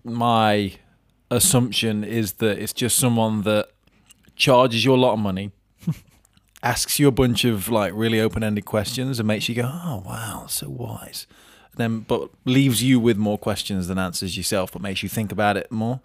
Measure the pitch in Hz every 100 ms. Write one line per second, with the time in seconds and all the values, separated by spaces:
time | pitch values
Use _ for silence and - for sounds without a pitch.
0 | 117 117 117 113 110 104 101 - _ _
1 | _ _ - 123 - 131 123 101 113 107
2 | 104 113 107 - 113 101 107 - 123 -
3 | 127 117 110 110 101 107 104 _ _ _
4 | _ _ _ - - 123 131 113 113 131
5 | 127 107 104 92 101 - _ _ - -
6 | - _ _ _ _ _ 120 123 - -
7 | 143 120 127 117 123 110 92 113 98 101
8 | 113 113 110 107 110 104 98 110 104 -
9 | 127 127 107 107 - 117 120 160 175 117
10 | 95 117 113 98 - - 143 135 117 110
11 | - - - _ - - _ - 117 113
12 | 110 120 71 _ - 127 139 113 123 127
13 | 117 104 107 104 - 101 - 98 90 95
14 | 92 87 98 87 90 104 92 87 98 95
15 | 101 - 107 92 104 101 - 110 110 127